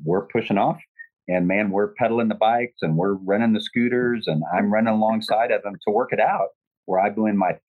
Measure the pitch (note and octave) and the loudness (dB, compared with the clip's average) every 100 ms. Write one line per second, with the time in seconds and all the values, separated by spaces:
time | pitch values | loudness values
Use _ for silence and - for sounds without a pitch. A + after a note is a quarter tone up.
0 | - F#2 - A2+ - G2+ B2+ E3 - - | 0 -2 -2 -4 0 0 0 -2 -10 -20
1 | - _ - F2+ F2+ G2 G#2 G2 G#2 - | -20 _ -4 0 2 0 0 0 -2 0
2 | A#2 A#2 A2+ G#2+ A2 A#2+ A#2+ - E2+ D#2+ | 0 0 0 2 2 2 -2 -4 -2 0
3 | G2 G2 F#2+ G2+ A#2 G#2+ - A#2+ A#2+ B2 | 0 -2 0 0 2 0 -2 -2 0 0
4 | B2 A#2 G2+ D#2 D#2 F#2 G2+ G#2+ A2+ G#2+ | 0 -2 -2 -2 -2 0 2 2 2 2
5 | A2 A2 A2 A2 A#2+ G#2+ G2+ F#2 - G#2+ | 0 0 0 0 2 0 -4 -8 -2 0
6 | B2+ G2+ C3 G#2 G2 - _ _ - F#2 | 0 0 0 0 -4 -8 _ _ -4 0
7 | G#2 G#2 G#2+ G2+ F2+ E2+ | 0 0 0 2 0 -2